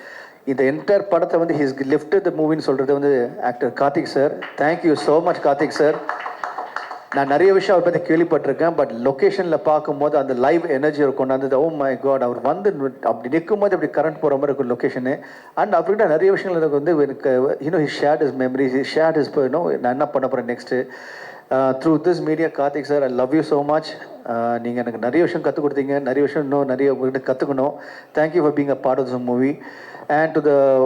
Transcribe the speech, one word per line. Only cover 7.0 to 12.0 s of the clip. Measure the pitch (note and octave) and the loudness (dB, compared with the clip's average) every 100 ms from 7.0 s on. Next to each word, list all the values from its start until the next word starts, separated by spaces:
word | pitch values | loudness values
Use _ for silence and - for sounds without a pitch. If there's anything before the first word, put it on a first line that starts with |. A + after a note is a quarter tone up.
| - | -6
நான் | - C#3 | -2 0
நிறைய | C#3+ F#3+ | 4 6
விஷயம் | F#3+ - F#3 | 4 4 4
அவரை | E3+ | 4
பத்தி | E3+ - | 0 0
கேள்விப்பட்டிருக்கேன், | E3 D#3+ D#3 C#3 C3+ D#3+ D#3+ | 2 2 2 0 0 0 0
but | C#3 A#2 | -2 0
லொகேஷன்ல | B2 C3+ G3+ - F3+ D3+ | -2 2 2 2 0 0
பார்க்கும்போது | D#3 D3+ D3+ C#3+ D3 D3 | 2 0 0 -2 0 0
அந்த | C3 | 0
லைவ் | B2+ C3 E3 E3 | 0 2 2 0
எனர்ஜி | C3+ D3 D3 | 0 0 2
அவர் | C#3+ B2+ | 0 0
கொண்டாந்தது, | C3 C3 C3+ C3 | 0 0 0 0
oh | D#3+ | 0
my | D#3 C#3 B2+ | 0 -2 -2